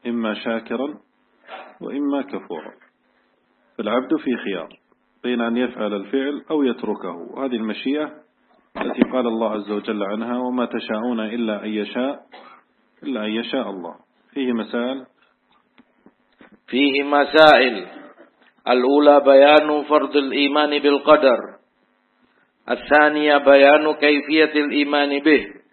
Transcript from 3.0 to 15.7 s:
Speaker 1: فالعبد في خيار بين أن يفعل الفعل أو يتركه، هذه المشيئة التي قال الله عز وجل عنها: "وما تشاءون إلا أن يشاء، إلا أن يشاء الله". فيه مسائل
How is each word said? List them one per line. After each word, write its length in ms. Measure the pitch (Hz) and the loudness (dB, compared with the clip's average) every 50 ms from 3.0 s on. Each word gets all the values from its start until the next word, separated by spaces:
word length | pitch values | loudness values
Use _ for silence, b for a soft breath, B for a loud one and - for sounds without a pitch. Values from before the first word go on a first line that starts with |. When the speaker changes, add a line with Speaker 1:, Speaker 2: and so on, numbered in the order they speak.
| _ _ _ _ _ _ _ _ _ _ _ _ _ _ _ _ | _ _ _ _ _ _ _ _ _ _ _ _ _ _ _ _
Speaker 1:
فالعبد 380 | 107 104 110 123 131 135 160 | -8 -4 -4 -4 -2 -2 -4
في 200 | 151 - 143 123 | -4 -2 -4 -6
خيار 320 | 110 - - 98 87 80 - - _ _ _ _ _ _ _ _ _ _ | -6 -6 -8 -8 -10 -10 -14 -18 _ _ _ _ _ _ _ _ _ _
بين 180 | 123 123 120 | -6 -4 -2
أن 160 | 117 117 117 | -2 -2 -2
يفعل 380 | 120 127 120 120 - 110 104 104 | -2 -2 -4 -4 -6 -6 -6 -6
الفعل 500 | 101 98 101 - 135 135 139 147 127 - _ | -6 -8 -4 -4 -4 -4 -4 -6 -8 -8 _
أو 120 | 160 151 143 | -2 0 0
يتركه، 840 | 127 117 - - 107 104 - - 95 85 85 85 - - - 139 | 0 -2 -4 -6 -8 -8 -8 -8 -12 -12 -12 -14 -16 -12 -8 -8
هذه 120 | 135 123 | -6 -6
المشيئة 540 | 113 110 110 107 - - 131 139 147 151 147 151 - _ _ _ _ _ _ _ _ _ _ _ - | -6 -6 -6 -8 -6 -6 -6 -4 -4 -6 -8 -10 -18 _ _ _ _ _ _ _ _ _ _ _ -10
التي 220 | - - - 123 120 120 117 | -8 -8 -2 -4 -4 -2 -2
قال 140 | 127 123 | -4 -2
الله 240 | 117 113 113 113 110 | -2 -2 -2 -4 -4
عز 200 | 107 107 101 101 | -4 -6 -8 -6
وجل 320 | 107 104 104 - 110 104 101 | -8 -8 -6 -6 -6 -6 -6
عنها: 360 | 98 104 107 113 117 123 123 | -6 -6 -8 -8 -6 -6 -6
"وما 280 | 127 127 127 127 120 | -6 -6 -4 -4 -6
تشاءون 540 | 117 - 120 - - 113 107 110 123 123 113 | -4 -6 -8 -6 -6 -6 -6 -4 -6 -6 -6
إلا 440 | 110 107 110 120 120 107 107 101 101 | -6 -6 -6 -6 -4 -4 -6 -6 -6
أن 40 | 110 | -6
يشاء، 520 | 107 107 104 101 - 123 127 135 143 - - _ b b b b b b b _ _ _ _ _ _ _ - | -6 -6 -6 -6 -6 -6 -6 -6 -6 -10 -16 _ b b b b b b b _ _ _ _ _ _ _ -10
إلا 220 | 147 131 113 107 | -8 -8 -6 -6
أن 60 | 107 | -6
يشاء 400 | 107 113 117 - - 135 120 101 | -6 -6 -6 -6 -6 -6 -6 -6
الله". 240 | 98 95 85 85 82 - _ _ _ _ _ _ | -10 -12 -12 -14 -16 -18 _ _ _ _ _ _
فيه 220 | _ 143 135 127 120 | _ -6 -4 -2 -2
مسائل 540 | 113 107 110 - 120 120 123 131 135 127 _ _ _ _ _ _ _ _ _ _ _ _ _ | -4 -4 -6 -6 -6 -6 -6 -8 -10 -14 _ _ _ _ _ _ _ _ _ _ _ _ _